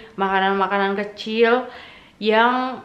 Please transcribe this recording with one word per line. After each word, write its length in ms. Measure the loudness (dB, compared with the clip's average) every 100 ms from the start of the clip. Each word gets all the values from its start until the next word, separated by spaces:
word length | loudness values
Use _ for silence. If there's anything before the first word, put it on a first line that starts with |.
| -14 -6
makanan-makanan 800 | -2 0 0 0 0 0 0 -2
kecil 720 | -6 -10 -6 2 2 2 -2 -12 -20 -20 -20 _
yang, 640 | 0 4 4 2 -4 -8